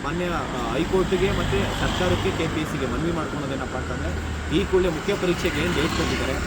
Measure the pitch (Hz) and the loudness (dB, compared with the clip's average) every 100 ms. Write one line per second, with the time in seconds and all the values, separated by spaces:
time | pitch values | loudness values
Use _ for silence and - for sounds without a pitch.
0 | 139 165 175 165 127 127 - 131 165 190 | -2 -2 -2 -2 -2 -4 -2 0 2 2
1 | - 160 - 98 98 101 98 - 131 - | 2 2 2 2 2 2 0 0 0 2
2 | 180 175 196 - 160 156 151 143 131 120 | 2 2 0 0 0 0 -2 -2 -2 0
3 | 165 170 147 147 139 135 127 127 127 127 | 0 0 -2 -4 -4 -4 -4 -4 -4 -2
4 | - - - - - 156 196 185 180 151 | -2 -2 -4 -4 0 0 4 4 4 0
5 | - 202 180 170 - 143 170 156 165 - | -2 0 0 2 0 0 0 2 0 0
6 | - - 131 135 | 0 0 0 -2